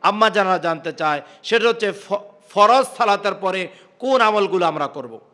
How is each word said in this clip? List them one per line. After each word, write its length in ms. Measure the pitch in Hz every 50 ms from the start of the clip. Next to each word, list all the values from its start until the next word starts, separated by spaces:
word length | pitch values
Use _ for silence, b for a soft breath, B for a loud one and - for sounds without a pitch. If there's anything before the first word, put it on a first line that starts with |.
আম্মা 280 | - 170 202 214 220 220
জানারা 280 | 185 208 196 185 185
জানতে 360 | 175 165 170 165 156 - 165 147
চায়, 280 | - 160 156 147 147 139 B B B B
সেটা 240 | - 220 233 226
হচ্ছে 240 | 233 233 233 214 202
ফ-, 240 | 190 196 - - 196 202 - - - _ _ _
ফরজ 480 | - 196 208 208 247 269 254 262 -
সালাতের 360 | - 247 214 202 196 - 202 190
পরে 340 | 190 190 190 185 190 185 - B B B B B _
কোন 220 | - 262 269 247
আমলগুলো 440 | 233 214 208 208 196 185 185 185 175
আমরা 220 | 165 156 151 147
করব। 320 | 139 - 147 123 120 113 110 _ _